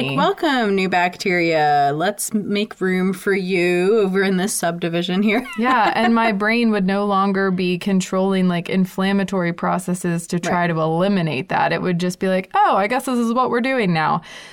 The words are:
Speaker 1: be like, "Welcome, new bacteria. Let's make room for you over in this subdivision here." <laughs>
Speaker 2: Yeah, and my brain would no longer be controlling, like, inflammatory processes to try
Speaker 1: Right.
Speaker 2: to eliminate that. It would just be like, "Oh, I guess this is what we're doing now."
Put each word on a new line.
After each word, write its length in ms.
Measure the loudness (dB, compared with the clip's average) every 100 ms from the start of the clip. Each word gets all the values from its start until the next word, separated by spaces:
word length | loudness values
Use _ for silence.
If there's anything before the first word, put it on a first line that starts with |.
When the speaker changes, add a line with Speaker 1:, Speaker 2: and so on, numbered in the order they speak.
Speaker 1:
be 60 | 0
like, 80 | 0
"Welcome, 580 | 0 0 0 0 0 0
new 140 | 0
bacteria. 1040 | 2 0 -2 -2 0 2 2 2 2 2 0
Let's 380 | -2 -2 -4
make 480 | -4 -2 -2 -4 -4
room 320 | -2 0 0
for 180 | -2 -2
you 680 | -2 0 0 2 2 2 2
over 220 | 2 0
in 140 | 0 0
this 160 | -2
subdivision 720 | -2 -4 -4 -4 -2 -2 0
here." 240 | 0 0 -2
<laughs> 60 | -2
Speaker 2:
Yeah, 360 | 0 2 2 2
and 180 | 2
my 200 | 2 2
brain 380 | 0 0 2 2
would 140 | 2 2
no 200 | 0 0
longer 460 | 2 2 0 0
be 260 | 0 0 -2
controlling, 720 | 0 0 0 0 0 2 2
like, 200 | 0 -2
inflammatory 840 | 0 0 0 0 0 0 -2 -2
processes 760 | -2 -2 -2 -4 -4 -2 -4 -2
to 120 | -4
try 220 | -2 0
Speaker 1:
Right. 40 | 0
Speaker 2:
to 140 | 0
eliminate 680 | 0 2 2 2 0 -2 -2
that. 240 | 0 0
It 100 | 0
would 160 | 0 0
just 220 | -2 -2
be 80 | -2
like, 220 | -2 0
"Oh, 220 | 2 2 2
I 120 | 0
guess 180 | -2 -2
this 120 | -2
is 140 | 0
what 160 | 0 0
we're 120 | 0
doing 320 | 0 0 2
now." 260 | 2 0 -2 -4 -16 -20